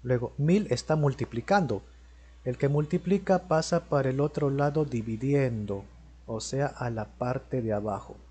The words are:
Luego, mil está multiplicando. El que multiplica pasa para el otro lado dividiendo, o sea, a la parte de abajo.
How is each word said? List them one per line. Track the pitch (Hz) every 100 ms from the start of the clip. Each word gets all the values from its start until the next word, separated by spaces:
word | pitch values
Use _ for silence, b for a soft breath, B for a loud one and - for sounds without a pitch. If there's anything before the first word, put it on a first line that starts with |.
Luego, | 123 123 117 -
mil | 147 190 180
está | 123 - 156
multiplicando. | 143 135 117 117 - 202 151 98 - b b b b b 127
El | 123
que | 139
multiplica | 143 151 180 175 196 202 185 -
pasa | 160 - 170 -
para | 143 131
el | 131
otro | 143 - 143
lado | 139 143 147 147
dividiendo, | 120 113 110 131 143 131 113 104 98 - - - - -
o | 110
sea, | - 135 143
a | - 123
la | 110 107
parte | - 123 127 - 131
de | 113
abajo. | 104 104 101 - - -